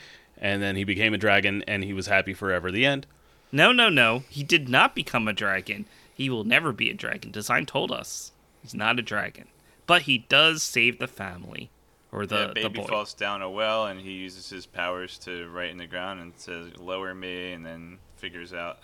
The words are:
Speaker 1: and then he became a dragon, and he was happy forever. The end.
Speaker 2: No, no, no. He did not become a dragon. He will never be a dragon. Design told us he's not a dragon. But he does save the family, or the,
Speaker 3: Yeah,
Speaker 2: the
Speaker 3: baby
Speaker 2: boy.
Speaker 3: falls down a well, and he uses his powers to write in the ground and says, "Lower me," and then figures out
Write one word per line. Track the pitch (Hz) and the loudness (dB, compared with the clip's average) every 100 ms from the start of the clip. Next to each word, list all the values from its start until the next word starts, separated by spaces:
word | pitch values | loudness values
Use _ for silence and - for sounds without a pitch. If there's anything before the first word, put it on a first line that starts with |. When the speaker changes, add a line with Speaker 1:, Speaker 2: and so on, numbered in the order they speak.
| - - _ - | -16 -20 _ -4
Speaker 1:
and | 101 101 | -2 0
then | 98 95 | 0 0
he | |
became | 101 95 110 | 0 2 2
a | 104 | 4
dragon, | 104 98 98 101 - | 6 6 4 0 -2
and | 101 | -2
he | 95 | -2
was | 95 95 | -4 2
happy | 95 92 | 2 2
forever. | 92 98 90 90 | -4 -2 0 0
The | 101 135 | 2 2
end. | 135 - _ _ _ _ | 2 -6 _ _ _ _
Speaker 2:
No, | 135 196 | 4 6
no, | 247 226 | 8 6
no. | 143 113 123 - | 6 6 4 -4
He | 143 | -8
did | 143 165 127 | 2 2 4
not | 131 185 | 6 6
become | 160 143 123 110 | 2 -2 0 0
a | |
dragon. | 98 101 95 92 101 104 - _ | 0 0 0 -4 -8 -10 -18 _
He | - 135 | -4 -2
will | 117 | 0
never | 107 135 160 | 2 4 2
be | 120 117 | 0 -2
a | |
dragon. | - 117 117 - | -2 -6 -6 -8
Design | 107 104 120 - | -8 0 0 0
told | 135 190 | -2 -2
us | - - - - _ _ _ | -4 -8 -12 -14 _ _ _
he's | - 98 | -14 -2
not | 110 123 | 0 0
a | |
dragon. | 107 104 - - - _ _ _ - | -2 -4 -4 -10 -20 _ _ _ 4
But | 175 | 4
he | 143 123 - | 4 0 4
does | 139 160 156 | 6 6 4
save | - 120 117 120 | -2 2 2 0
the | 123 | -8
family, | - 95 90 98 - 113 _ _ _ _ | -8 -12 -12 -14 -14 -14 _ _ _ _
or | 104 98 | -6 -2
the, | 104 | 0
Speaker 3:
Yeah, | 101 | 0
Speaker 2:
the | |
Speaker 3:
baby | 107 107 107 | -2 -4 -4
Speaker 2:
boy. | 104 | -4
Speaker 3:
falls | 107 101 | -2 -4
down | - 101 101 | -4 -4 -4
a | 92 | -4
well, | 101 110 110 107 | -2 0 2 -2
and | 95 | -6
he | 95 | -10
uses | 95 92 92 - | -10 -10 -12 -14
his | 95 - | -14 -10
powers | - 87 90 90 - | -4 -4 -4 -8 -12
to | 92 87 85 | -10 -10 -8
write | 87 90 | -8 -8
in | 90 | -8
the | 85 | -10
ground | 90 92 95 | -8 -8 -10
and | 85 85 | -14 -18
says, | - 85 85 87 | -14 -12 -12 -14
"Lower | 90 95 95 | -8 -6 -6
me," | 92 92 90 90 | -8 -8 -8 -8
and | 85 82 | -10 -12
then | 82 85 92 - - | -14 -16 -20 -20 -16
figures | 92 87 87 | -14 -12 -12
out | 87 85 - | -10 -10 -12